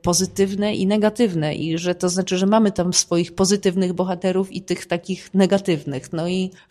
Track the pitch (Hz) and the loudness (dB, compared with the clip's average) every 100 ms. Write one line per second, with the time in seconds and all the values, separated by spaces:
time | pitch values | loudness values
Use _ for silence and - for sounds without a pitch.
0 | 175 170 185 - 196 196 208 - 190 214 | 0 2 0 0 0 0 -2 0 0 2
1 | 214 214 233 170 151 151 151 165 175 175 | 2 2 0 2 -2 -2 -2 -2 -2 -2
2 | 180 180 185 185 190 220 214 196 180 175 | 0 -2 -2 0 2 4 4 2 0 0
3 | - 170 170 - 190 202 196 180 185 175 | 0 0 0 0 0 2 0 0 0 0
4 | 185 180 190 185 190 - - 180 - 175 | -4 -2 -2 0 -2 -6 -6 -6 -4 -6
5 | - 185 - 190 185 196 196 160 147 135 | -4 -8 -2 2 4 4 2 -2 -2 -8
6 | - 165 170 185 185 - _ | -6 -4 -2 -2 -4 -8 _